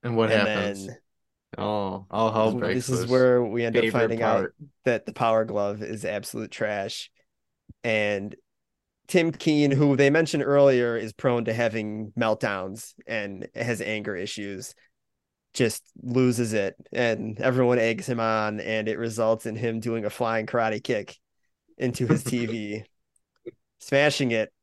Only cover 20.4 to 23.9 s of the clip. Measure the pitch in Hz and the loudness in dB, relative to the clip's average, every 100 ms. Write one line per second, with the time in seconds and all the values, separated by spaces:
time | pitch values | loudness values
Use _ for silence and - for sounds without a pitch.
20.4 | 107 123 110 107 - 117 98 - _ _ | -2 0 0 -2 -2 -4 -4 -16 _ _
21.4 | _ _ _ _ 127 120 120 - 127 120 | _ _ _ _ -4 -2 0 0 0 -4
22.4 | 117 113 104 107 117 _ _ _ _ _ | -2 -6 -6 -8 -10 _ _ _ _ _
23.4 | - _ _ _ - | -20 _ _ _ 0